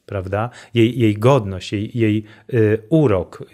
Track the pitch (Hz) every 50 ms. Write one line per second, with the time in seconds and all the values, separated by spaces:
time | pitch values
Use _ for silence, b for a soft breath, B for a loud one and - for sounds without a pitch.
0 | _ - 104 98 92 95 98 101 113 120 B B B B B 120 113 117 143 135
1 | 117 107 104 104 107 127 143 131 104 98 95 92 - - 104 101 107 113 - 123
2 | 113 107 104 110 107 B B B B B - 120 107 104 110 107 - - 165 160
3 | 151 120 101 92 82 - - - - -